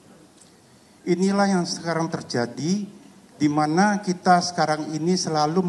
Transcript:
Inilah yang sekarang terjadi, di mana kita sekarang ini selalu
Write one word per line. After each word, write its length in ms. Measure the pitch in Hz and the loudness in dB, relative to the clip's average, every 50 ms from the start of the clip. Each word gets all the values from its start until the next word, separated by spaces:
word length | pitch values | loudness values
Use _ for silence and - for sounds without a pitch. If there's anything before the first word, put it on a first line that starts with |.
| - - - - - - _ - - - - - _ - - - _ - - - - - | -20 -20 -20 -20 -20 -20 _ -20 -20 -20 -20 -20 _ -20 -20 -20 _ -20 -20 -8 -4 -2
Inilah 480 | 175 175 190 196 202 202 202 196 196 | 0 2 2 2 2 2 2 2 2
yang 80 | 180 170 | 2 0
sekarang 480 | - - - 165 170 165 160 165 160 | -2 -4 -6 -4 -4 -2 -2 -2 -4
terjadi, 720 | 165 151 - - - 127 120 120 - - 135 160 190 208 202 - - - - - - - - - - | -4 -8 -8 -4 -2 -2 -2 -2 -4 -4 -2 -2 -2 -2 -4 -6 -12 -18 -20 -20 -20 -20 -20 -20 -4
di 120 | - 147 151 | -2 0 0
mana 560 | 147 151 151 151 156 175 196 214 208 196 208 | 2 2 0 2 2 2 2 2 2 0 -2
kita 400 | 185 175 175 - 190 180 175 175 | -4 -6 0 2 4 4 4 4
sekarang 480 | - - - 156 151 156 151 156 - | 0 -2 0 0 0 0 -2 -4 -6
ini 240 | 156 151 156 170 185 | -6 -2 0 0 0
selalu 460 | 175 - - 160 151 151 151 160 190 185 | 0 0 -2 0 0 0 2 2 0 0